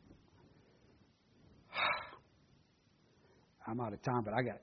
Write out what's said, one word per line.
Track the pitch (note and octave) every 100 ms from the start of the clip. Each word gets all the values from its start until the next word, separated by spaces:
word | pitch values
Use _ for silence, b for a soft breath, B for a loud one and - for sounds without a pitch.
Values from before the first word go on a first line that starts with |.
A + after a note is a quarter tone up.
| - - - - - - - - - - - _ _ - - - -
<sighs> | - - - - - - - - - _ _ _ _ _ - - - - _ -
I'm | A#2
out | A#2
of | G2+
time, | - B2
but | G#2+
I | A2+
got, | A#2+ -